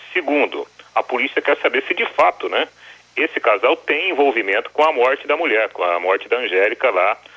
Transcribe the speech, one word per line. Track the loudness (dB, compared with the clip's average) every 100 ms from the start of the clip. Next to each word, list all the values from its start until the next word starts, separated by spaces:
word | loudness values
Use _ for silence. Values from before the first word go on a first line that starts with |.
| -8
Segundo, | -6 0 0 0 -4 -12 _ -8 -4
a |
polícia | -2 -4 -2 -2
quer | 0 0
saber | 0 -2 -2
se |
de | -4 -4
fato, | 2 2 2 -4
né, | -4 -4 _ -20 -20 _ -4
esse | -4 0
casal | 0 2 2 0
tem | -2 -2 -2
envolvimento | 0 2 0 -2 -2 -2
com | 0
a | 2
morte | 4 2 2 -2
da | -2
mulher, | 0 0 0
com | -2
a | -2 0
morte | 0 0 0
da | -2
Angélica | 0 2 2 2 0
lá | 2 0 0 -8